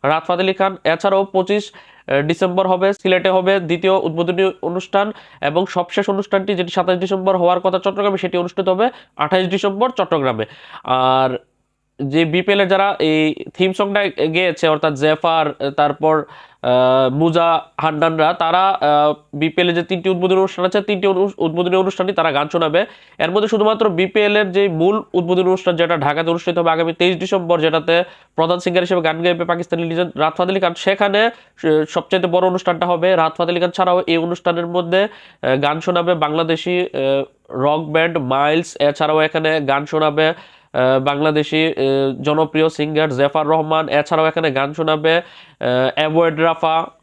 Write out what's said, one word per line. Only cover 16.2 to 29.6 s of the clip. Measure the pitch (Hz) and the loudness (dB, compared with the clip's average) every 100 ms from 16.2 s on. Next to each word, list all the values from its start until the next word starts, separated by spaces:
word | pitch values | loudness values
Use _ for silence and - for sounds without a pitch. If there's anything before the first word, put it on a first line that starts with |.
| 147 - - _ | -2 -16 -20 _
আহ, | 127 123 127 131 131 | 0 2 4 4 2
মুজা | 139 165 170 170 160 - - | 2 0 2 2 0 -4 -4
হান্নানরা, | 156 151 165 160 156 | -4 0 0 2 0
তারা, | 180 160 180 190 | 0 0 2 2
আহ, | 190 147 147 151 147 _ | 0 2 2 2 -2 _
বিপিএল | 143 160 156 175 | -4 -2 0 0
এর | |
যে | 170 | 0
তিনটি | 170 185 185 | -4 -4 -2
উদ্বোধনী | 180 180 190 | -2 2 2
অনুষ্ঠান | 190 - | 0 -2
আছে | 180 208 | -2 -2
তিনটি | 202 196 196 | -2 0 0
অনু-, | 185 196 - | 2 -2 -2
উদ্বোধনী | 165 165 180 185 | -4 -2 0 0
অনুষ্ঠানটি | 190 190 185 | 0 -2 -2
তারা | 185 160 | 0 0
গান | 143 147 | 0 -2
শোনাবে। | 175 160 165 214 - - - | -2 0 0 -2 -8 -20 -4
এর | 165 | -2
মধ্যে | 196 208 | 0 0
শুধুমাত্র | 220 214 214 220 | 2 2 2 0
বিপিএল | 170 190 214 208 208 | 0 0 2 2 2
এর | 202 | 0
যে | 180 202 | 0 0
মূল | 160 175 214 - | 2 0 0 -2
উদ্বোধনী | 180 170 180 185 | -4 0 0 2
অনুষ্ঠান | 185 180 170 | 0 0 0
যেটা | 170 165 | 0 2
ঢাকাতে | 139 147 165 | 0 0 -2
অনুষ্ঠিত | 175 180 170 | -2 -2 0
হবে | 170 | 0
আগামী | 160 165 | 0 -2
তেইশ | 165 175 175 | 0 0 0
ডিসেম্বর, | 185 196 170 170 | -2 -2 0 0
যেটাতে | 156 160 143 170 180 - _ | 2 0 2 0 0 -10 _
প্রধান | - 165 180 | -2 0 0
সিঙ্গার | 180 175 | 0 0
হিসেবে | 175 180 | 0 0
গান | 160 160 | 0 0
গাইবে | 175 170 | 0 0
পাকিস্তানি | 175 170 | -2 -4